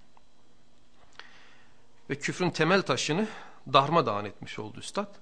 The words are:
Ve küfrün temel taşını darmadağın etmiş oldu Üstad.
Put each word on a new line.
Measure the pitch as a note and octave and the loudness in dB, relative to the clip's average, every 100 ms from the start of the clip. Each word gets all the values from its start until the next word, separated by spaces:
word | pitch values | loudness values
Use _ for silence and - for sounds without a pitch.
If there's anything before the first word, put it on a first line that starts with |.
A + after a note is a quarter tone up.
| - - - - - - - - - - - - - - - - - - - - - | -16 -16 -16 -16 -16 -16 -16 -18 -18 -18 -16 -16 -16 -16 -16 -16 -16 -16 -16 -12 -6
Ve | C#3+ | -4
küfrün | - D3 F3+ | -2 0 2
temel | - D#3+ G3 | 4 6 6
taşını | E3+ B2 - D#3 G#3+ - - - - | 6 2 2 2 0 -4 -12 -12 4
darmadağın | C3+ C#3 E3 A#2 G#2 G#2 | 6 8 6 6 2 -2
etmiş | - A2 - | -6 -10 -8
oldu | G#2+ A2 | -8 -8
Üstad. | - - G#3 - | -6 -4 -4 -6